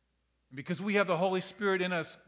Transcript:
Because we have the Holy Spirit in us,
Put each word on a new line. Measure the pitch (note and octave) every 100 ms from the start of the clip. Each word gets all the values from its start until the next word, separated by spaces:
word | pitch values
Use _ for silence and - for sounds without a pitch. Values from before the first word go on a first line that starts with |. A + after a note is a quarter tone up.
| _ _ _ _ _
Because | C3+ C#3 E3+
we | G3+
have | G3+ F#3
the | E3
Holy | F#3+ F#3
Spirit | - - G3+ F#3+
in | F3+
us, | F3 D3+ -